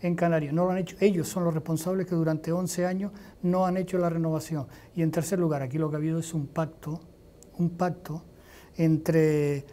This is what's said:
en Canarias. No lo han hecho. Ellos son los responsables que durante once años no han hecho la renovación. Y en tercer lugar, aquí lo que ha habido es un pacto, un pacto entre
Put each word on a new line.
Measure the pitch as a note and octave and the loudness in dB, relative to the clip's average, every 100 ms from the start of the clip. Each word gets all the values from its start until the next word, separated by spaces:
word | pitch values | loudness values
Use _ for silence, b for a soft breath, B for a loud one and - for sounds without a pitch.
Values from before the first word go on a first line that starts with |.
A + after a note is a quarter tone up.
en | F3 F3 | -2 0
Canarias. | F3 D#3+ D3 | 2 2 0
No | D#3+ | 0
lo | F#3 | 2
han | F#3 | 0
hecho. | F3 - | -4 2
Ellos | G3+ F3+ D3+ | 2 2 -2
son | F#3 | 0
los | E3+ | 0
responsables | D#3 D3+ D#3 E3 F#3+ F3+ | 0 -2 -2 0 -2 0
que | F3 | 0
durante | D#3+ D#3 D#3+ | 0 0 -2
once | E3+ F3+ - F3+ | -2 -2 -2 -2
años | F#3 G3+ B B B | -2 -6 B B B
no | F3 F#3 F#3 | 0 2 2
han | F#3 | 0
hecho | F#3 F#3 | -2 0
la | E3+ | 0
renovación. | E3 D#3+ D#3+ D#3+ D#3 B2+ B B F3+ | 2 0 0 -2 -6 -6 B B 0
Y | |
en | D#3+ | 0
tercer | E3 D3+ F#3+ | 2 0 0
lugar, | E3 C#3+ | 2 0
aquí | C3 D3+ | -2 -2
lo | D#3 | -2
que | D3+ | -2
ha | |
habido | D#3 D#3+ | -2 -2
es | D#3+ | -2
un | E3 C#3 | -4 -4
pacto, | - D#3 - D3+ E3 - - - - - - | -4 -4 -6 -10 -10 -12 -20 -20 -20 -14 -2
un | E3+ | -2
pacto | F3 F3+ - - D#3 - B B B B - | 0 -2 -4 -10 -12 -12 B B B B 0
entre | E3 D#3 D#3 D#3+ D#3 D3+ C#3+ C#3+ - | 4 4 4 4 6 4 2 0 -6